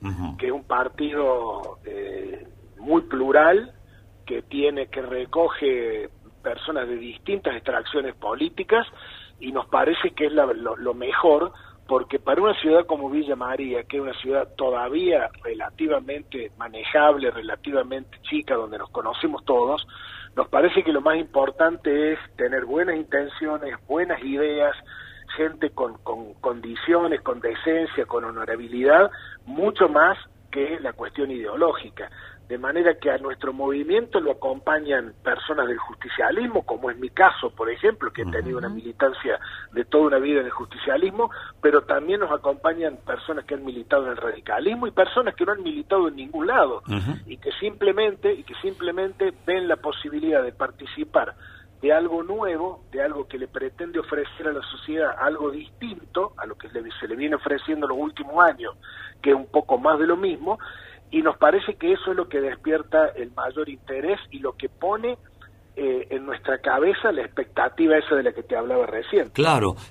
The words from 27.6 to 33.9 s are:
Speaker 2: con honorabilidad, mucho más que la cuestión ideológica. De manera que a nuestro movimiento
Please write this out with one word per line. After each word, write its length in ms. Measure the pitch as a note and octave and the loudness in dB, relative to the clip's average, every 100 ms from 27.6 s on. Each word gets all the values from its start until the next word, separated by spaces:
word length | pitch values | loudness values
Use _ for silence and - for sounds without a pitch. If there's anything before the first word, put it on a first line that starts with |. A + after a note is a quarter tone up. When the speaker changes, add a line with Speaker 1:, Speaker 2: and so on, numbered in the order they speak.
| E3 E3 D#3+ - | 0 0 0 -4
Speaker 2:
con 180 | A2+ A#2+ | -4 -4
honorabilidad, 840 | A2+ A#2 A2+ A2+ A#2 A#2+ C3+ D#3+ G3+ - - - - | -4 -8 -6 -8 -6 0 8 8 8 2 -14 -18 -10
mucho 420 | C#3+ G3+ G#3 F3 | -2 0 4 4
más 300 | D3 E3+ G3 - - _ | 8 6 4 -4 -20 _
que 280 | C#3 C#3 E3 | -4 -2 -2
la 120 | C3 | -6
cuestión 380 | - A#2 - C3+ | -8 -10 -4 -4
ideológica. 800 | B2 G#2+ C3 E3 C#3 A2 - - - - - - | -4 -6 2 2 2 -6 -14 -16 -16 -20 -20 -10
De 80 | B2 | -6
manera 400 | C3 E3 F3 D#3+ | -2 2 4 4
que 120 | D3 | 0
a 60 | C3 | 0
nuestro 380 | C#3 C3 C3+ | -4 -6 -6
movimiento 640 | C3 C#3 C#3+ D3 | -2 -2 -2 2